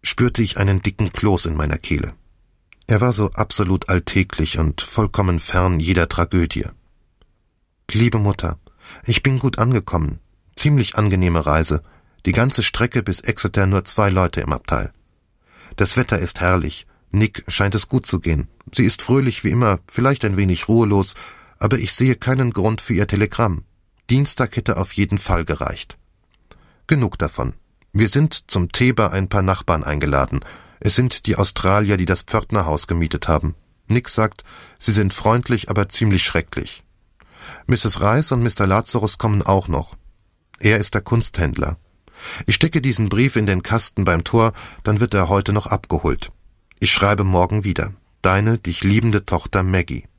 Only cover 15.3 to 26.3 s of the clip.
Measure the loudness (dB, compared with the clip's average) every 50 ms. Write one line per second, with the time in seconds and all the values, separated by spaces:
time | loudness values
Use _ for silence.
15.3 | _ _ _ _ _ -20 -20 -20 -4 -4 -2 -2 0 -2 0 0 0 -2 -2 -4
16.3 | -4 -2 0 2 2 2 0 -2 -8 -10 -16 _ _ _ _ _ 0 0 0 0
17.3 | -2 -8 -10 -8 -2 -2 0 0 0 -2 -4 0 -2 -2 -2 0 -4 -2 0 0
18.3 | -2 -2 -2 -6 _ _ -20 -8 -2 0 2 2 2 0 0 0 2 2 2 0
19.3 | -2 -2 -2 0 0 2 2 2 0 0 _ -6 -4 0 2 2 2 0 0 -2
20.3 | 0 2 2 2 2 0 2 2 4 4 4 4 4 2 0 0 -4 -12 -16 -20
21.3 | -20 -20 -20 _ _ _ 0 0 2 0 0 -2 0 2 2 2 2 0 0 -2
22.3 | 0 0 0 0 0 0 0 0 0 -2 -4 -2 0 0 0 0 2 0 0 0
23.3 | 0 0 0 0 0 -4 -8 _ _ _ _ _ _ _ _ 0 2 2 2 0
24.3 | 0 -2 -2 -2 -2 -4 -2 -2 -2 -2 -2 -4 0 -2 0 0 0 -4 0 0
25.3 | 0 0 0 -2 -4 -4 -2 -6 -6 -8 -12 -16 -18 _ _ _ _ _ _ _